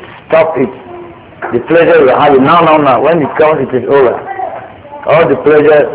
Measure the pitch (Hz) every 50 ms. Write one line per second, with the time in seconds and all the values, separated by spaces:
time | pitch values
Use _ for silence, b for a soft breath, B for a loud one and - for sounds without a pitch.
0 | - - - - - - 160 160 160 156 - - 135 113 - - - - - -
1 | - - - - - - - - - - - 117 - - 160 170 170 170 170 160
2 | 143 127 120 - 143 147 139 131 131 147 165 175 165 160 156 151 147 139 123 120
3 | 131 151 170 170 139 120 - - 156 151 156 143 135 113 131 123 113 - 139 143
4 | 131 117 104 - - - - - - - - - - - - - - - - -
5 | - 110 135 160 - 143 139 127 131 147 156 147 147 147 151 151 131 110 -